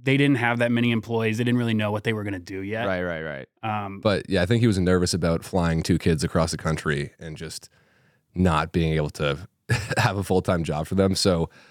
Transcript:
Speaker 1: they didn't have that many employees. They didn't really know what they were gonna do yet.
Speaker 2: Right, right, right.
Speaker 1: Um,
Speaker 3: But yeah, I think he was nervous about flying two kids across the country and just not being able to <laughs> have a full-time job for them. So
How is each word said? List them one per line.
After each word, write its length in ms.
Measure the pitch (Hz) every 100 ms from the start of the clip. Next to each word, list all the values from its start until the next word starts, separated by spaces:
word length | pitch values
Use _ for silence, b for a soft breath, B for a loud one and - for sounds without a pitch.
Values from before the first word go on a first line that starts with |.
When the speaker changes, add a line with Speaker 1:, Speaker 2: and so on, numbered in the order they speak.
Speaker 1:
they 140 | 127 135
didn't 200 | 143 131
have 200 | 120 120
that 120 | 120
many 180 | 120 120
employees. 460 | 113 110 113 113 110
They 60 |
didn't 140 | 120 123
really 140 | 117 110
know 160 | 104
what 120 | 104
they 100 | 120
were 100 | 110
gonna 160 | 104 95
do 220 | 90 95
yet. 240 | 98 110 113
Speaker 2:
Right, 140 | 92
right, 180 | 90 82
right. 260 | 78 69 64 _ 113 107 101
Speaker 1:
Um, 140 | 98
Speaker 3:
But 260 | 107 95 -
yeah, 120 | 92
I 40 | 90
think 140 | 117
he 60 | 117
was 100 | 95
nervous 340 | 90 92 90
about 300 | 90 85 82
flying 380 | - 92 82 82
two 140 | - 85
kids 240 | 90 80
across 260 | 82 87 82
the 60 | 78
country 540 | 80 80 80 71 71 -
and 180 | 85 78
just 320 | 80 - - b b b b b b 87
not 360 | 90 78 82
being 220 | 87 80
able 160 | 78 73
to 260 | - 73 73 92 _ -
<laughs> 280 | 117 - -
have 200 | 110 98
a 60 |
full-time 400 | 92 92 - 90
job 240 | 82 76 80
for 80 | 95
them. 200 | 95 92
So 340 | 101 85 82 B B